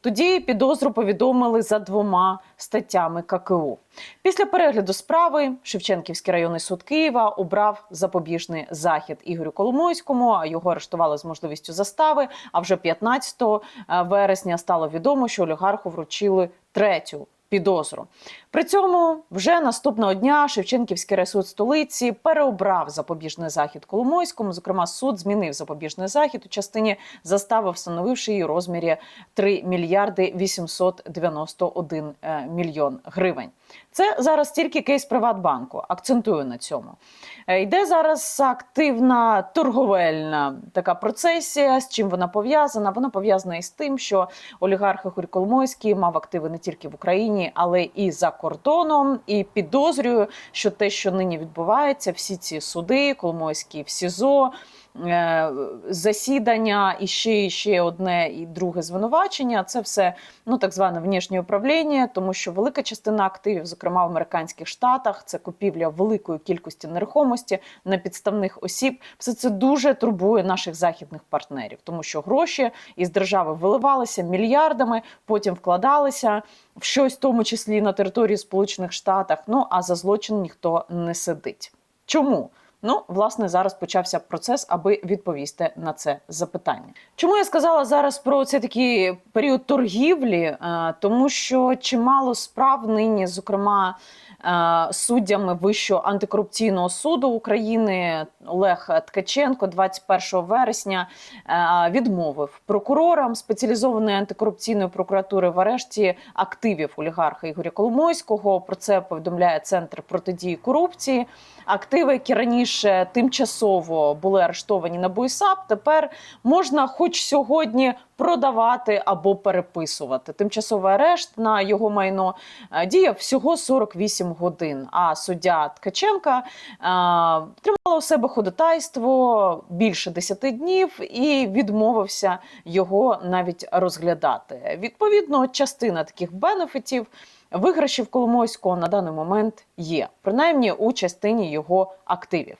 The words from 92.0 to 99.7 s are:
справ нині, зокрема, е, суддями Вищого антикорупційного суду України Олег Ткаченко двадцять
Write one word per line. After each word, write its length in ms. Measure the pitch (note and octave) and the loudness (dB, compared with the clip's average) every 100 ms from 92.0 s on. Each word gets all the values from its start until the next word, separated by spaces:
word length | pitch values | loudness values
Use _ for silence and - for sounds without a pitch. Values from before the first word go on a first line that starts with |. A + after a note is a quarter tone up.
| A#3+ C4+ B3+ A#3 | 4 4 2 -4
справ 540 | - - C4+ C4+ A3+ | -8 0 2 2 0
нині, 380 | G#3+ A3 G#3+ F#3 | 2 2 2 -2
зокрема, 720 | F3 - G3 G3+ G3+ F#3 F3+ - - - G3 - | -6 -4 0 2 2 0 -4 -20 -20 -20 -8 -2
е, 480 | F3 E3+ E3+ E3 | 2 2 2 0
суддями 600 | - - A#3+ G3 G3+ F#3+ | -2 0 0 2 0 0
Вищого 480 | F3 F#3+ G#3+ - F#3 - | 0 0 0 2 2 2
антикорупційного 840 | G3+ G3+ G3+ G#3 - A3 F#3+ F3 | -2 0 -2 -2 -2 0 2 -2
суду 400 | - D4+ D#4+ C4 | -2 -2 2 2
України 960 | A#3 A3+ G#3+ G#3+ A3+ G#3+ F#3 F3 D#3+ D3+ _ - | 0 0 0 0 0 0 0 0 -2 -6 _ -6
Олег 420 | F3+ G3 E3+ - D#3+ - | 0 2 0 0 -2 0
Ткаченко 600 | G3 F#3+ C#4 C#4+ C4 | -6 -2 0 0 0
двадцять 400 | F#3+ | -2